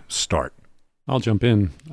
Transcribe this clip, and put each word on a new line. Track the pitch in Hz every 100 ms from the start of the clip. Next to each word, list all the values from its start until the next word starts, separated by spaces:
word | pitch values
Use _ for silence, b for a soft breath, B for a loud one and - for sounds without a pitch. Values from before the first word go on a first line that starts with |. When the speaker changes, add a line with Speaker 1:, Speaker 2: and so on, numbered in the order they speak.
| -
Speaker 1:
start? | - - 78 64 - - - _ _ -
Speaker 2:
I'll | 131
jump | 117 104
in. | 120 107 90 - 156